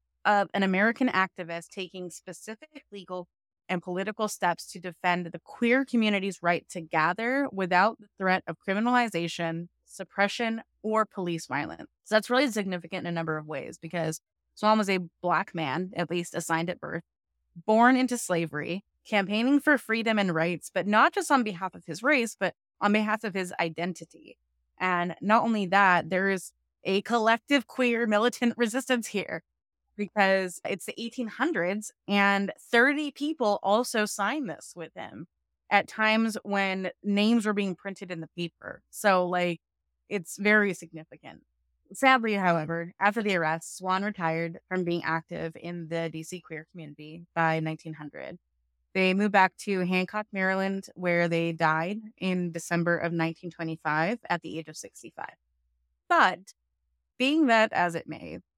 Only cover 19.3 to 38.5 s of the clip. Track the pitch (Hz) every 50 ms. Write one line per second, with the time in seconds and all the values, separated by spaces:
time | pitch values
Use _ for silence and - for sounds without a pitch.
19.3 | 208 214 240 262 285 285 - 311 294 247 - - 220 226 214 226 220 208 196 185
20.3 | 165 160 165 175 180 - - - - 185 165 202 208 214 269 339 - 403 349 -
21.3 | 294 262 233 214 190 165 190 185 - 180 - - 156 185 220 277 302 262 233 220
22.3 | - - 196 180 - _ _ _ _ - - 208 208 214 214 214 214 220 - 214
23.3 | 175 196 185 180 - - 170 165 160 - 170 185 175 - 165 - - - - -
24.3 | - _ _ _ _ _ _ _ _ - 180 185 180 175 175 180 160 - - 196
25.3 | 214 233 - 233 226 214 196 175 185 202 202 190 180 170 - 160 190 180 190 196
26.3 | 196 185 - - _ _ _ _ _ _ - - 190 202 - - 233 240 220 226
27.3 | 226 233 _ - 285 277 - - - - 254 240 233 226 240 214 208 208 220 247
28.3 | - - 247 233 - - 240 220 226 262 247 - 254 240 220 - - 202 165 -
29.3 | - 165 - _ _ _ _ _ _ _ _ _ _ - 208 - - 208 196 190
30.3 | 190 190 190 180 - - - - 202 180 - - - - 233 233 - - 240 214
31.3 | - - 247 339 320 196 170 180 196 214 208 - - _ _ - 202 202 202 202
32.3 | 202 196 196 190 - - - - - 233 240 277 285 294 302 285 - - 285 302
33.3 | 311 - 247 208 202 - - 196 202 233 247 - - 226 208 208 - - 196 208
34.3 | 254 311 269 185 151 - - - - 175 160 - - - - - - 107 175 -
35.3 | _ _ _ _ _ _ _ - 202 202 190 - - - 214 214 220 220 226 226
36.3 | 208 - - 202 196 196 196 190 190 190 190 185 - _ - 208 202 202 208 220
37.3 | 233 240 196 214 208 202 202 190 180 - - 196 196 - 202 180 180 165 160 -
38.3 | _ 170 175 165